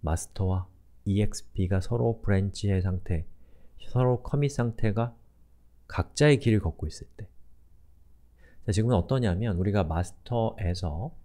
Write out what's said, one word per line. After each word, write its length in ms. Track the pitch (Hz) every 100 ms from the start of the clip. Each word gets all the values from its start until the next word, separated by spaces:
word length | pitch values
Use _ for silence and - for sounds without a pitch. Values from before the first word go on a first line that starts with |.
마스터와 640 | 80 82 - - 95 92 90 - - - -
이엑스피가 760 | 98 104 - - - 92 95
서로 400 | - 120 117 113
브랜치의 600 | - 98 98 - 104 95
상태, 440 | 95 90 - 85 82 - - - - - -
서로 320 | 123 127 123
커밋 280 | - 143 143
상태가 640 | 139 120 110 113 104 117 - - - - - - - -
각자의 520 | - - - 147 135
길을 220 | - 107
걷고 260 | 85 - 78
있을 200 | - - -
때. 100 | - - - - - - - - - - - _ - - -
자, 60 |
지금은 240 | 104 113 139
어떠냐면 640 | 185 131 117 90 117 87
우리가 260 | 92 101
마스터에서 1300 | 82 80 90 - - 120 110 - 92 87 90 73 127 -